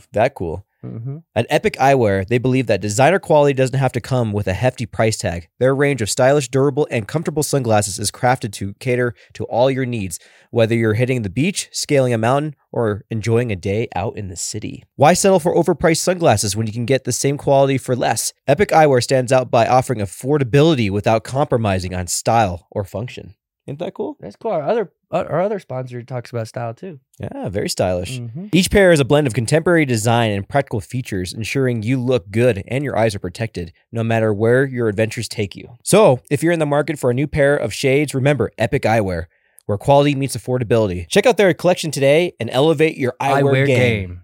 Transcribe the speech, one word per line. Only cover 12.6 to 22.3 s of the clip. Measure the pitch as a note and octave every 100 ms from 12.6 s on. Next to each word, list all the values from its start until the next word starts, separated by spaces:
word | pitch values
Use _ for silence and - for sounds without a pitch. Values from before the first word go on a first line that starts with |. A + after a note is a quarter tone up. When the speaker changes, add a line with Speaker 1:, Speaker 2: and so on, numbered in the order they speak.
| _
Speaker 1:
or | - A2+ G#2 -
enjoying | A#2 G#2 A#2 B2
a | F#2+
day | G2 G2+ A#2+ -
out | G2+ -
in | G2
the | F#2+
city. | - G#2+ G#2+ - - -
Why | D3
settle | F3+ G3 F#3+
for | E3
overpriced | D#3+ E3+ F3 E3+ E3
sunglasses | - F#3 E3 G#2+ G#2+ G2+
when | A2+
you |
can | A2 A#2
get | C3
the | -
same | B2 C#3 C#3
quality | - C#3 C#3 C3+
for | - B2
less? | C#3+ A2+ - - -
Epic | D#3+ G#3
Eyewear | D#3 D#3 B2+
stands | A#2 C3+ B2
out | C3 B2
by | B2 A2
offering | B2+ B2+ A#2
affordability | G2 - C3 D3+ B2+ C#3+ D#3+ C#3+ G#2
without | G2+ A2 A2+
compromising | - C3 D3 B2+ A2 F#2+ F2+
on | F2+ F2
style | - -